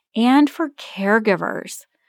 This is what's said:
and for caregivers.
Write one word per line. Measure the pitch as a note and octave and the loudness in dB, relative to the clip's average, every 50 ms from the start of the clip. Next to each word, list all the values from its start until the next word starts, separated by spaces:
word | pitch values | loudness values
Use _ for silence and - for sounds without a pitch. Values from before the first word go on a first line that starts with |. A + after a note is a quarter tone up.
| _ _ _ | _ _ _
and | G#3+ A#3 B3 C4 C#4+ D4 C#4+ | 0 2 4 4 4 4 2
for | - - E4 C#4+ | 0 -4 -6 -6
caregivers. | - - - - - F#3+ G3 G3 G#3+ A3+ G#3+ A3 F#3+ D#3+ E3+ - - - - - - - - _ _ _ _ | -8 -12 -20 -14 -10 -4 0 0 2 2 2 0 0 0 -2 -6 -6 -8 -10 -12 -16 -18 -20 _ _ _ _